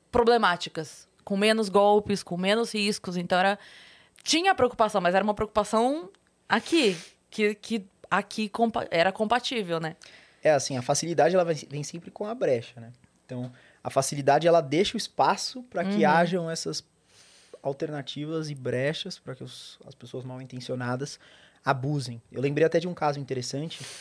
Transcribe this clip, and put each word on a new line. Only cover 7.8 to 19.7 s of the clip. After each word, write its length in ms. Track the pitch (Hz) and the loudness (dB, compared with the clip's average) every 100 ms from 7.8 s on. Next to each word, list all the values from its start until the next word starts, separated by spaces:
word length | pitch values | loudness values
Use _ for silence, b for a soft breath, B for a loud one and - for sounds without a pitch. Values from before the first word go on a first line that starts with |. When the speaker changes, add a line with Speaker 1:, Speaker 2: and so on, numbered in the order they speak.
| 190 _ - | -6 _ -2
Speaker 1:
aqui 400 | 190 - - 214 | -2 -2 -6 -6
compa-, 380 | - 233 240 - | 0 0 0 -2
era 220 | 165 185 | 2 2
compatível, 680 | 190 214 247 - 240 175 165 | 2 0 0 0 -4 -2 -4
né? 160 | 160 - B B B B | -4 -10 B B B B
Speaker 2:
É 60 | 156 | 2
assim, 240 | 143 - 131 | 2 0 -4
a 60 | |
facilidade 540 | 123 143 165 151 160 185 | 0 -2 0 4 4 4
ela 100 | 170 | 2
vem, 220 | 151 - | -2 -4
vem 140 | 147 | -10
sempre 260 | 143 170 - | -10 -12 -16
com 160 | - 208 | -12 -10
a 80 | |
brecha, 460 | 247 165 117 - 120 | -2 0 0 -2 -18
né? 100 | 113 - _ _ - | -20 -20 _ _ -12
Então, 240 | 127 123 b b b | -10 -10 b b b
a 80 | 127 | -2
facilidade 560 | 135 - 143 139 147 165 | 0 0 0 4 4 6
ela 120 | 170 | 4
deixa 340 | 139 151 202 220 | 4 0 2 -2
o 20 | |
espaço 640 | - - 143 196 - 254 247 | -6 2 2 2 -4 -10 -8
pra 140 | 180 190 | -4 -2
que 180 | 202 | 2
Speaker 1:
Uhum. 60 | 151 | 4
Speaker 2:
hajam 400 | 165 170 185 165 | 4 2 0 -4
essas 340 | 165 160 151 _ _ b b b b b - | -6 -6 -8 _ _ b b b b b -8
alternativas 880 | 143 139 156 147 127 143 147 160 151 | -6 -4 -6 -6 -8 -8 -6 -6 -6
e 60 | 143 | -6
brechas 640 | 127 123 143 156 185 - | -4 0 -2 -2 -8 -12
pra 160 | - 127 | -14 -14
que 80 | |
os, 340 | 127 - - | -14 -16 -20